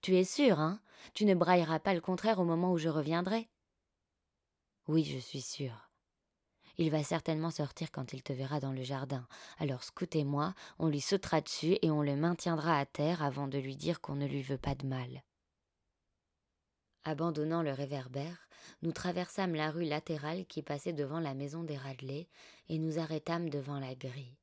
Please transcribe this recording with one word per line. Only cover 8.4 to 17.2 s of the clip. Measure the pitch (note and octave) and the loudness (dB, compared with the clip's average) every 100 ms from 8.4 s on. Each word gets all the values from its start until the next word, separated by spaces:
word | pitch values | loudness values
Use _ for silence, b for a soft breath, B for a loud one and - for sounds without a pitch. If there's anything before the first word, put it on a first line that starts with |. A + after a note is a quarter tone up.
| C3+ D3 | -2 -2
dans | C3+ | -2
le | C3 | -4
jardin. | B2+ C3+ C3+ C3+ B2 B B B | -4 -4 -4 -6 -8 B B B
Alors | D3+ B2+ | -4 -2
Scout | - - F3+ D#3+ | -6 -6 -2 0
et | |
moi, | C#3 C#3+ D#3 F#3+ B B | 2 0 0 -4 B B
on | D#3+ | 0
lui | C#3+ | 2
sautera | - G3 - D#3+ | 2 0 2 0
dessus | D3 - D#3 F3+ | 0 -2 2 4
et | E3 | 4
on | D3+ | 4
le | D3 C#3 | 2 2
maintiendra | E3 F3 F3+ D#3+ D#3 D3+ | 2 2 0 0 4 2
à | C#3 | 2
terre | - D3 E3+ | 0 0 2
avant | D3 C3+ C#3 | 0 0 -2
de | C#3 | -2
lui | C3+ C#3 | -4 -4
dire | D3+ E3 | -2 -2
qu'on | - C#3+ | -4 -2
ne | C#3 | -2
lui | C#3 | -2
veut | C3+ C3+ | -2 -4
pas | - C3+ | -2 -2
de | C3+ | -2
mal. » | C3 B2+ C3+ _ _ _ _ _ _ _ _ _ _ _ _ _ _ _ _ _ _ | -4 -6 -10 _ _ _ _ _ _ _ _ _ _ _ _ _ _ _ _ _ _
Abandonnant | D3+ D3+ | -6 -2